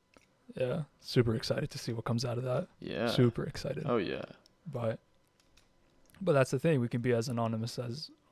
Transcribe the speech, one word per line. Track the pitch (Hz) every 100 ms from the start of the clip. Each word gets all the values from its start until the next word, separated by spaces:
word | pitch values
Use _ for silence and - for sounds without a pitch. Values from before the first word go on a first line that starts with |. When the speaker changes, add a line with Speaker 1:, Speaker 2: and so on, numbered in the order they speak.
| _ - _ _ - -
Speaker 1:
Yeah, | 127 123 147 _
super | - 131 117 113
excited | - 127 147
to | -
see | -
what | 117
comes | - 117
out | 123 117
of |
that. | 127 127 185 _
Speaker 2:
Yeah. | - 71 117
Speaker 1:
Super | 120 123 -
excited. | - - - - -
Speaker 2:
Oh, | 120
yeah. | 82 65 - - _ _ 175
Speaker 1:
But, | 127 113 117 _ _ _ _ _ _ _ _ _ _ _ -
but | 180
that's | 143 131
the | 131
thing. | 165 143
We | 120
can | 127
be | 123
as | 117 117
anonymous | 117 113 113 113 -
as | 120 143 - - _